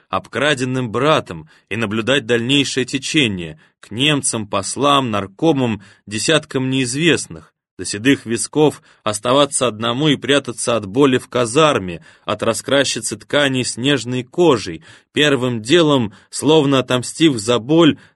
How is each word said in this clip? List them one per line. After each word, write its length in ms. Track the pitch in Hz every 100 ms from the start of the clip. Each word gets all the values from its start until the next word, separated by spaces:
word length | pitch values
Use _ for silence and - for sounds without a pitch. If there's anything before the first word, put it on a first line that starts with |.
| _
обкраденным 800 | 95 92 110 143 139 127 131 123
братом 580 | 110 143 143 - 85 78 _ _
и 80 | 107
наблюдать 500 | 110 110 110 139 113
дальнейшее 600 | 120 117 143 131 - 117
течение, 760 | 139 - 160 120 95 82 80 _ _
к 140 | -
немцам, 560 | 104 147 147 - 117 104
послам, 640 | 101 95 107 143 143 131
наркомам, 680 | 104 98 - 160 143 123 104 - _ -
десяткам 640 | 107 - 156 - 135 131
неизвестных, 840 | 131 123 135 170 117 - 82 80 _ _ -
до 60 |
седых 400 | 92 101 120 135
висков 580 | 110 113 - 147 151 - _ _
оставаться 640 | 107 104 120 135 139 - 123
одному 420 | 107 117 120 156
и 80 | 127
прятаться 600 | 113 143 139 113 - 117
от 100 | 101
боли 320 | 110 143 127
в 100 | -
казарме, 720 | 123 120 127 156 117 92 82 - _
от 180 | - 107
раскрасчицы 720 | 113 110 - 139 131 120 - 107
тканей 460 | - 143 143 127
с 120 | 117 -
нежной 460 | 131 143 113 127
кожей. 600 | 123 - 175 120 92 82 - - _
Первым 480 | - 147 139 127 117
делом, 540 | 107 175 156 139 107 - _
словно 480 | - 135 160 139 135
отомстив 580 | 127 127 120 - 160 120
за 220 | 101 120
боль, 400 | 117 160 165 - -